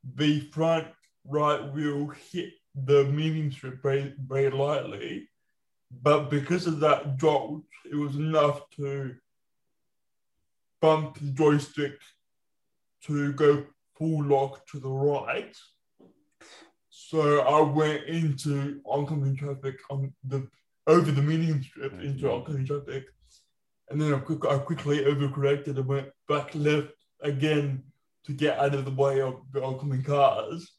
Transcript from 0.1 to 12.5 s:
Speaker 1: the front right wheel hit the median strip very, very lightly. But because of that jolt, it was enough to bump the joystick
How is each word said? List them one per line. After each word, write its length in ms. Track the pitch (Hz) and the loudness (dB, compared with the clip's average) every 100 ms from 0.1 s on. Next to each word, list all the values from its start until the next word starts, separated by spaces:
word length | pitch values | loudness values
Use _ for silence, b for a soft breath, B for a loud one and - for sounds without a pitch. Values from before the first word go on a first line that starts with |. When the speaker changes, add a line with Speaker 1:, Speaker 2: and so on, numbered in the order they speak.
| 123 | 0
Speaker 1:
the 240 | 151 151 - | 2 2 -2
front 360 | 156 160 165 160 - _ _ | -2 2 2 -2 -18 _ _
right 480 | 139 147 147 143 143 | -6 0 2 0 -2
wheel 400 | 143 147 143 143 - - | -4 -4 -2 -6 -10 -10
hit 180 | 175 - - _ | -10 -10 -14 _
the 300 | 139 131 143 | -8 4 4
median 480 | 135 147 160 156 151 | 6 2 0 0 -4
strip 300 | 135 131 127 | -6 -14 -4
very, 300 | 139 139 139 139 127 | -2 0 -2 -10 -6
very 240 | 135 135 | 0 0
lightly. 800 | 135 143 147 - 98 - - - _ _ _ _ _ _ 123 | 2 0 -2 -4 -10 -10 -10 -12 _ _ _ _ _ _ -2
But 280 | 139 147 143 | 2 2 2
because 360 | 147 139 180 170 | -4 0 -2 0
of 140 | 156 | 2
that 360 | 156 - 147 135 | 2 2 0 2
jolt, 460 | 156 143 - 151 - - - | 2 2 -2 -10 -12 -20 -8
it 60 | |
was 220 | 147 147 139 | -4 -4 -4
enough 520 | 156 156 147 139 - | 0 4 4 2 -10
to 440 | - 139 139 135 123 _ _ _ _ _ _ _ _ _ _ _ _ _ _ _ _ | -8 -6 -6 -8 -12 _ _ _ _ _ _ _ _ _ _ _ _ _ _ _ _
bump 380 | 160 156 143 - | 4 4 0 -8
the 100 | 143 | -8
joystick 640 | 135 151 147 - - 143 - - _ _ _ _ | 2 4 4 0 -6 -6 -8 -20 _ _ _ _